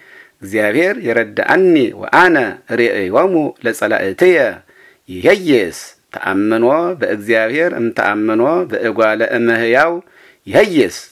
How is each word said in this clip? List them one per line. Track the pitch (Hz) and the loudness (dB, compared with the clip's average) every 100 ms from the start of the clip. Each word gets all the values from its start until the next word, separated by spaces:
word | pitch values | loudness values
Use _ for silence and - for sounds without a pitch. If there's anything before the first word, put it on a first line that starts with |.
| - - - _ | -20 -20 -20 _
እግዚአብሔር | 95 107 104 120 185 226 | -8 -2 0 0 -2 -2
ይረድአኒ | 143 117 110 101 - 165 185 156 117 98 | -2 -2 -2 -4 0 2 4 4 0 -4
ወአነ | - 151 185 151 113 - - | 0 4 4 2 0 -6 -6
ርእዮሙ | 117 117 101 92 117 185 170 143 - | -2 0 0 -2 0 2 0 -2 -4
ለጸላእትየ | - - 110 101 95 92 185 165 117 85 _ _ _ _ - | -6 -2 -2 -2 -2 2 4 4 0 -4 _ _ _ _ -18
ይሄይስ | 92 131 202 175 123 87 - - _ _ | -2 0 2 2 2 0 -6 -18 _ _
ተአምኖ | - 95 95 107 113 120 156 175 175 | -8 -4 -2 0 2 2 2 -2 -4
በእግዚአብሔር | 98 104 104 113 110 147 170 - | -4 -4 -2 0 0 -2 -2 -2
እምተአምኖ | 117 110 101 107 110 110 139 175 165 | -4 -2 -2 0 0 0 0 0 -2
በእጓለ | 104 110 107 110 110 113 | -4 -2 0 0 2 -2
እመሕያው | 120 117 117 117 127 160 170 - _ - _ - | 0 0 0 0 2 2 -2 -12 _ -20 _ 0
ይሄይስ | 127 214 160 95 - - | 2 2 2 0 -2 -16